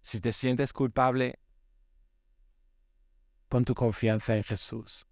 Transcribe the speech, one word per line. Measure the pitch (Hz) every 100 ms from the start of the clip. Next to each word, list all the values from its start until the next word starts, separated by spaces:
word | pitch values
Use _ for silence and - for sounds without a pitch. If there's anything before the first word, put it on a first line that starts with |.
Si | - 107
te | 117
sientes | - 127 123 139
culpable, | - 131 135 131 127 123 - _ _ _ _ _ _ _ _ _ _ _ _ _ _ _ _ _ _ _ _ _
pon | 123
tu | 123
confianza | 127 123 104 113 110 - 110
en |
Jesús. | - 107 - 113 113 - -